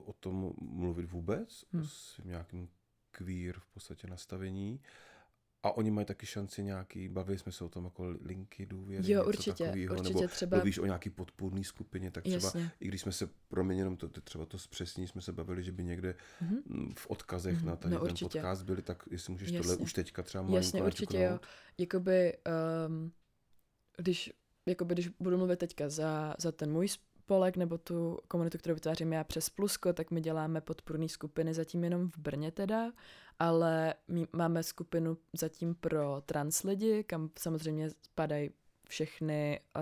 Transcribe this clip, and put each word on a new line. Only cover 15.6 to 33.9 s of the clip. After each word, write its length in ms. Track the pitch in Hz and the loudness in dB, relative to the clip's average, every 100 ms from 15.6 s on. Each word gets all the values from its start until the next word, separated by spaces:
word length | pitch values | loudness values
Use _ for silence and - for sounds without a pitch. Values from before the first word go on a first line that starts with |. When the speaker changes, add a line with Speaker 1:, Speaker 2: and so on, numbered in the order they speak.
Speaker 1:
že 80 | 90 | -4
by 120 | 90 | -4
někde, 320 | 87 87 92 90 - - | -4 -2 -4 -6 -10 -6
Speaker 2:
Mhm. 160 | 170 226 294 | -2 -2 -2
Speaker 1:
mm, 280 | - 67 - | -4 -4 -6
v 100 | - | -8
odkazech 500 | - - 90 92 120 | -8 -4 -4 0 0
Speaker 2:
Mhm. 80 | 80 | 0
Speaker 1:
na 100 | - | 0
tady 180 | - | 0
Speaker 2:
No, 60 | 165 | 2
Speaker 1:
ten 100 | 87 | 0
Speaker 2:
určitě. 280 | 120 90 - | -2 -2 -2
Speaker 1:
podcast 240 | 92 95 | -2 -2
byli, 180 | 92 92 | 0 -2
tak 220 | 87 90 - | -2 -8 -6
jestli 200 | 87 - | -8 -6
můžeš 160 | 90 95 | -6 -2
Speaker 2:
Jasně. 100 | 87 | 0
Speaker 1:
tohle 180 | 87 90 | 2 2
už 100 | 170 | 0
teďka 300 | - 87 - | -2 -4 -4
třeba 320 | 175 - 190 190 | -6 -2 2 4
Speaker 2:
Jasně, 240 | 180 185 | 4 2
Speaker 1:
malinko 140 | 190 - | 2 0
Speaker 2:
určitě, 220 | 214 190 | -2 2
jo. 60 | |
Speaker 1:
naťuknout. 280 | 180 180 - - - - | 4 2 -6 -20 -14 -4
Speaker 2:
Jakoby, 600 | 175 185 185 185 175 - - | 0 0 6 6 6 4 -2
ehm, 640 | 165 160 165 160 160 160 - _ _ _ - _ _ _ - | 0 2 0 -2 -2 -4 -10 _ _ _ -20 _ _ _ -4
když, 360 | 180 175 - - _ _ - | 0 0 -2 -12 _ _ 0
jakoby, 300 | 180 175 175 | 0 2 2
když 120 | 175 - | 0 0
budu 180 | 180 180 | 4 6
mluvit 220 | 185 180 | 6 4
teďka 300 | 170 - 147 | 0 -2 -2
za, 460 | 151 156 156 151 - | 0 2 2 -2 -2
za 120 | 170 | -2
ten 200 | - 151 | 0 0
můj 160 | 160 202 | 2 2
spolek 680 | - _ _ - 196 185 180 | -2 _ _ 4 6 6 4
nebo 200 | 170 170 | 0 -2
tu 420 | - 170 170 - - | -2 0 0 -2 -2
komunitu, 300 | 175 165 165 | 2 2 0
kterou 180 | 170 160 | 0 0
vytvářím 380 | 160 165 165 | 2 0 2
já 100 | 160 | 0
přes 260 | 156 165 - | 0 -2 -4
Plusko, 440 | - 202 - 180 | 0 0 2 2
tak 180 | 175 165 | 2 0
my 100 | 165 | 0
děláme 400 | 160 156 156 160 | 0 0 2 0
podpůrný 480 | 156 160 - 156 160 | -2 -8 -4 -2 -2
skupiny 440 | - 151 160 160 | -2 -6 0 0
zatím 300 | 160 160 175 | 0 0 0
jenom 260 | 170 175 180 | 2 2 0
v 60 | 160 | -2
Brně 340 | 156 143 156 | -4 -2 -2
teda, 400 | 165 196 220 233 - - - - - | -2 0 2 0 -6 -18 -20 -12 0
ale 540 | 165 165 165 160 160 | 6 8 6 6 4